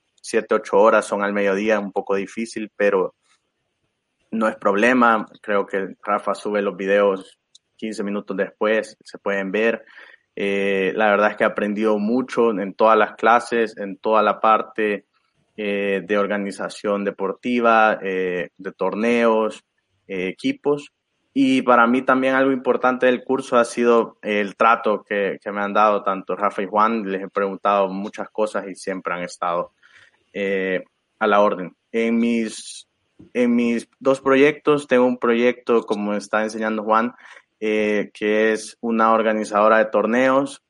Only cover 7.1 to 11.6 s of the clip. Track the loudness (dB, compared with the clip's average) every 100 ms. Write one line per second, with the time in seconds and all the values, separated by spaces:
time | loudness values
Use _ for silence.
7.1 | 0 -8 _ _ _ _ -12 -10 -6 -6
8.1 | -6 -6 -6 -6 -2 0 0 -2 -14 -20
9.1 | -10 -4 -4 -2 -2 -2 -2 -10 -20 -20
10.1 | _ _ -6 -4 -2 0 0 -2 0 2
11.1 | 2 2 0 -2 0